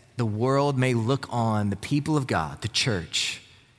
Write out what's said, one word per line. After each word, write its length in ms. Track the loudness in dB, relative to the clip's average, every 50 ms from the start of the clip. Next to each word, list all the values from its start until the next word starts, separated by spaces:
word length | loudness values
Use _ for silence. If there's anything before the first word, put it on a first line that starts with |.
| -20 -10 -4 -2
the 80 | -2
world 520 | -2 0 0 0 2 2 2 2 2 2 2
may 160 | 2 2 2
look 320 | 2 2 2 0 -2 -2 -2
on 380 | -2 0 2 2 2 2 0 0
the 80 | -2 -4
people 400 | -4 -2 -2 0 0 0 0 0
of 100 | 0 0
God, 340 | 0 0 0 -2 -6 -8
the 60 | -8 -4
church, 760 | -2 -2 0 0 0 -2 -2 -4 -4 -2 -2 -2 -4 -8 -12 -20 -20 -20 -20 _ _